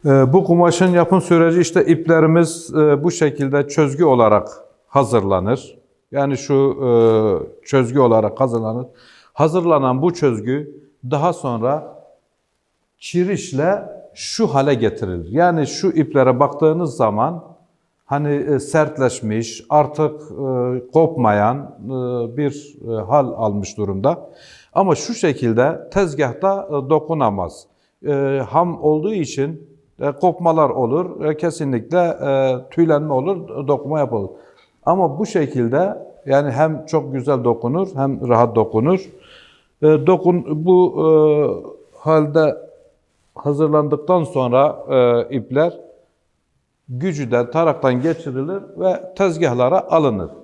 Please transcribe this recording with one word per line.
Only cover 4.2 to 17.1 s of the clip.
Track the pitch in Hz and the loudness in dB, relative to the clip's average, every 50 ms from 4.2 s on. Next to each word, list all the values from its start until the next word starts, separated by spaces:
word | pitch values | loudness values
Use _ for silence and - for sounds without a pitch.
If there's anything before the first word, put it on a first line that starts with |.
| 113 107 104 104 104 - - - - _ _ _ _ | 6 4 4 2 0 -2 -16 -20 -20 _ _ _ _
hazırlanır. | _ - 139 135 107 123 113 95 98 98 92 90 101 123 131 - - - _ _ _ _ _ _ _ | _ 0 0 2 4 2 0 2 2 0 0 0 0 -2 -4 -6 -16 -20 _ _ _ _ _ _ _
Yani | - 143 139 139 139 | -4 -2 -2 -2 -2
şu, | 127 - - 143 135 139 139 - 139 135 | -4 -4 0 2 2 2 2 0 -2 0
e, | 123 120 117 113 113 110 110 110 107 95 80 - - - - _ | 2 4 4 6 4 4 4 2 2 0 -2 -4 -8 -14 -20 _
çözgü | - - 135 127 117 123 143 | -2 0 0 0 2 2 2
olarak | 131 117 113 110 107 104 - - | 4 4 4 4 2 0 -2 -2
hazırlanır. | 135 127 117 117 110 110 113 123 127 - _ _ _ _ _ _ _ _ _ | -2 -2 0 -4 -4 -4 -6 -6 -10 -12 _ _ _ _ _ _ _ _ _
Hazırlanan | - 143 165 156 185 170 170 160 143 135 127 127 131 | 0 0 0 0 0 2 2 2 2 2 0 0 0
bu | 151 180 170 | 0 -2 -2
çözgü | - 151 135 117 107 101 117 131 147 151 143 - - - _ _ _ - 123 | 0 0 0 0 -2 -4 -4 -4 -4 -6 -10 -16 -20 -20 _ _ _ -8 -6
daha | 139 143 151 180 170 | -4 -2 -2 -2 -2
sonra | 170 - 135 120 110 110 127 143 156 - - - - - _ _ _ _ _ _ _ _ _ _ _ _ _ _ _ _ _ _ | -4 -6 -6 -6 -2 -2 -2 -2 -2 -6 -12 -20 -20 -20 _ _ _ _ _ _ _ _ _ _ _ _ _ _ _ _ _ _
kirişle | _ - - - 175 180 190 202 - - - 131 135 151 175 196 202 - - - - - - _ | _ -18 -6 -2 -2 0 0 -2 -4 -6 -6 -4 -2 0 0 -2 -2 -6 -12 -18 -18 -20 -20 _
şu | - - - - - 226 | -14 -12 -10 -4 -2 -2
hale | 190 131 139 135 147 139 | 0 2 0 2 2 0
getirilir. | 117 113 104 - - 110 95 90 87 85 82 | 0 0 -2 -2 -4 -8 -6 -6 -8 -8 -6
Yani | 104 147 170 180 175 160 143 | 0 2 2 2 2 0 -2
şu | 131 - - - | -4 -4 -2 -2
iplere | 190 - 160 151 156 - 143 131 127 127 123 | 0 0 0 -2 0 2 2 4 4 4 2
baktığınız | 143 151 147 - 160 156 160 175 175 151 120 | 0 0 0 0 0 2 2 0 -4 -6 -2
zaman | - 123 107 | 0 0 0